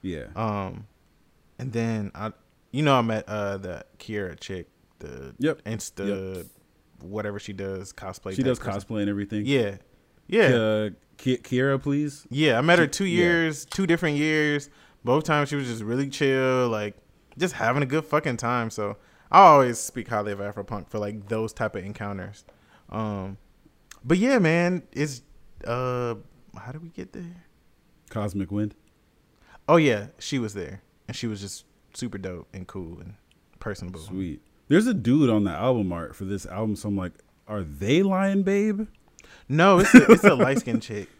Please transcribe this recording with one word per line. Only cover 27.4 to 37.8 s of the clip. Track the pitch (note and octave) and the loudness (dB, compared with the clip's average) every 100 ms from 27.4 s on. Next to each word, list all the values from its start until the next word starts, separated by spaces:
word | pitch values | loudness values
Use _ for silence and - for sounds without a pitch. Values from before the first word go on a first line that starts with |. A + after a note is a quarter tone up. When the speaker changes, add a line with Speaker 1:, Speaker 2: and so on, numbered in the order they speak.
| _ _ _ _ _ _ _ | _ _ _ _ _ _ _
Speaker 1:
Cosmic | A2+ G#2 F#2+ F#2 | -8 -6 -6 -6
Wind. | G2+ G#2+ - _ _ _ _ _ _ _ - - | -4 -4 -8 _ _ _ _ _ _ _ -12 2
Speaker 2:
Oh | E3+ | 4
yeah, | D3 G#2 E2+ - | 4 0 -4 -14
she | - C3+ | -6 -4
was | A2 | -4
there, | G2 D#2+ F#2+ _ _ - | -8 -10 -12 _ _ -14
and | - | -8
she | A#2 | -6
was | G#2 | -6
just | G2 - _ _ _ | -10 -14 _ _ _
super | - B2 G2+ | -10 -10 -8
dope | F#2+ F2 - | -10 -12 -14
and | F#2+ F2+ | -16 -12
cool | G2 E2 F2 | -12 -12 -14
and | D#2+ G#2 _ _ _ _ | -18 -20 _ _ _ _
personable. | A2 G2 F2+ F2+ | -12 -10 -12 -14
Speaker 1:
Sweet. | D#2+ F#2 F2+ C#2+ _ _ _ | -10 -8 -8 -10 _ _ _
There's | D#3 A#3 | 4 4
a | |
dude | F#3+ G#2+ C#3+ C3 | 0 2 4 4
on | G#2+ | 4
the | G2 | 0
album | D#2 A#2+ A#2+ G2 | 0 0 0 0
art | E2+ D#2+ | -4 -10
for | - | -10
this | F#2+ G2 - | -8 -8 -8
album, | F#2+ A2 G2+ | -6 -4 -4
so | G#2 | -4
I'm | G2 | -4
like, | F2+ - _ _ - | -6 -10 _ _ -10
are | G#2+ | -8
they | E2 C#2+ | -8 -6